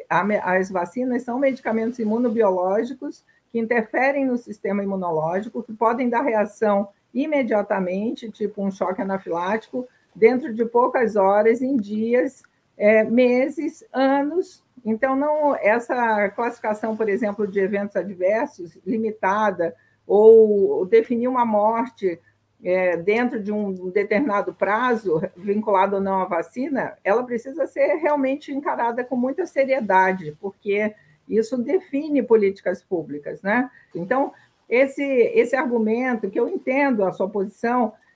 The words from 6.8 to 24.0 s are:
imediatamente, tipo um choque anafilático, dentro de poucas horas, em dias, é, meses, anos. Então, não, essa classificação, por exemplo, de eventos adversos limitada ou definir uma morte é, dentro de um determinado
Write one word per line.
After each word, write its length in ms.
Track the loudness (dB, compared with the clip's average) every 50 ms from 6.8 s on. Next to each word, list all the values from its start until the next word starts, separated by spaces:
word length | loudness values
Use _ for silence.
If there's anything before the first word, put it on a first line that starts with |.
| -2 -4 _ _ _ _ -4
imediatamente, 1160 | -4 -2 0 0 -2 0 0 0 -2 0 -2 -2 -2 -2 -2 -4 -4 -4 -4 -6 -8 -10 -14
tipo 320 | -8 -6 -8 -6 -6 -4
um 80 | -6 -6
choque 300 | -4 -2 -4 -4 -2 -4
anafilático, 880 | -4 -4 -6 -6 -6 -6 -6 -4 -2 -4 -4 -4 -6 -8 -10 -10 -10 -10 _ _ _ _ _
dentro 380 | 2 4 4 4 2 -2 -6
de 120 | -4 -4 -4
poucas 520 | 0 2 2 2 2 2 0 0 2 2
horas, 460 | 2 4 4 4 4 4 4 2 2
em 140 | 0 -2 -2
dias, 640 | -2 -2 -4 -4 -4 -2 0 0 0 0 -2 -6 -12 -20 _ _ _ _ _ _
é, 280 | 2 4 6 6 6 4
meses, 800 | 4 2 4 4 4 4 2 0 -2 -4 -6 -8 -8 -8 -10 -18 _
anos. 720 | -2 0 2 2 2 0 0 0 -2 -4 -4 -4 -12 -20 _ _ _ -10 -4
Então, 300 | -4 -2 -2 0 0 0
não, 400 | 0 0 0 0 2 2 0 0
essa 720 | 2 2 2 2 2 0 -2 -2 0 2 2 2 2 0 0
classificação, 640 | -2 -4 -4 -4 -6 -6 -4 -4 -4 -4 -4 -6 -2
por 120 | -2 -2 -2
exemplo, 380 | 0 0 -2 -4 -2 -4 -4
de 140 | -2 0 -2
eventos 340 | 0 0 -2 -4 -4 -4 -4
adversos 800 | -6 -6 -6 -6 -2 0 0 2 0 -2 -4 -8 -14 -16 -16 -16 -12 _
limitada 920 | -4 -2 -2 -2 -4 -4 -2 -2 0 0 2 0 0 0 -2 -4 -4 -4 _ _ _ _ _ _
ou 800 | 2 4 8 10 12 12 12 10 8 6 4 4 2 2 -2 0
definir 420 | 4 4 4 4 2 -2 -2 -2 -2
uma 160 | 0 0 0
morte 720 | 2 2 2 2 2 2 0 -4 -6 -8 -4 -4 -4 -4 -6 _ _ _ _ _ _ _ _ -2
é, 300 | -2 0 2 2 0 0
dentro 420 | 0 0 0 0 2 0 -2 -2 -6
de 120 | -6 -4
um 380 | -4 -4 -4 -4 -6 -6 -8 -4
determinado 600 | -2 -2